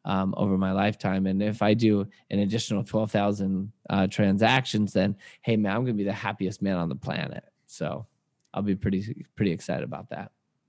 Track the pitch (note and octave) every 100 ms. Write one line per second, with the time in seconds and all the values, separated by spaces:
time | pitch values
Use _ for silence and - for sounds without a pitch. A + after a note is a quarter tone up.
0 | G2 F#2+ F#2+ - G2+ F#2+ F#2+ F#2+ G2+ A2
1 | G2+ F#2+ F#2+ F#2+ G#2 G#2 G#2 G#2+ A2+ G#2
2 | G2 _ - G2+ G2+ A#2 - G2+ G2 A2
3 | G#2+ G#2+ G2+ G2+ F#2+ F#2+ G2 - - G2
4 | F#2+ - G#2 G2 A2 C3 B2 A2 G#2 F#2+
5 | G2 G2+ - - - A2+ G#2 G#2 B2+ G#2+
6 | G2+ G2+ G#2 G2+ F#2 F#2+ G2 F#2 E2+ C#2
7 | - E2 C#2+ - - _ _ - D2 C#2
8 | A2 _ _ _ _ - G2+ F#2+ G#2 F#2+
9 | G#2 - - - G2+ E2 - D2+ C2 D2
10 | - - F2+ _ _ _